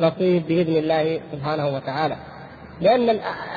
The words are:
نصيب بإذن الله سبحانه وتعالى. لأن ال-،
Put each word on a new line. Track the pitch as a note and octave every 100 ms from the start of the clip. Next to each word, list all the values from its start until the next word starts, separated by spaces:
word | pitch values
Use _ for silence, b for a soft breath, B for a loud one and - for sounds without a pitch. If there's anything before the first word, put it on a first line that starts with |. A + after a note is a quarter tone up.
نصيب | E3 D#3+ F#3 F3 D#3
بإذن | E3 E3 D#3+
الله | D#3 D#3+ D#3 D#3+ -
سبحانه | D3 D3 D#3 C#3+
وتعالى. | C3+ C#3 C#3 D#3+ - - - - - - -
لأن | F3+ B3 A#3
ال-، | A3 F#3 - -